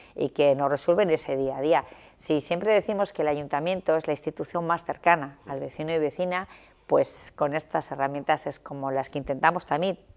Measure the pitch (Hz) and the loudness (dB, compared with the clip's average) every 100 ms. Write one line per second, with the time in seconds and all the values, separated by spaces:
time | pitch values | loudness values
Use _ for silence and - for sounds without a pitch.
0 | - - 147 - 143 139 139 143 - 180 | -16 -6 -2 2 4 4 2 2 2 4
1 | 185 156 - 135 135 135 147 160 - - | 4 0 0 -2 -2 0 2 2 0 -10
2 | - - - 151 - 175 208 208 175 202 | -20 -10 -2 -2 0 -2 2 2 2 -2
3 | 196 - 151 147 143 143 165 185 - 160 | -2 0 0 -2 -2 -2 -2 -2 2 0
4 | 156 147 156 - 151 175 165 170 - - | 0 -4 -4 -8 -6 -4 -2 -2 -4 0
5 | 170 170 139 143 - 135 139 - 156 165 | 4 4 0 -12 -10 -8 -8 -8 -2 0
6 | 151 - 180 180 196 - - _ - 147 | 0 -2 -2 -4 -6 -14 -20 _ 2 2
7 | 139 - - - 147 151 - 160 - 139 | 2 -4 -12 -4 -2 -2 -2 -4 -4 -2
8 | 139 143 139 151 147 - - 143 135 135 | -2 -2 -2 -2 -2 -10 -10 -6 -2 -2
9 | - 143 131 131 156 175 - 147 190 175 | -4 -6 -6 2 2 2 0 0 0 -4
10 | - | -10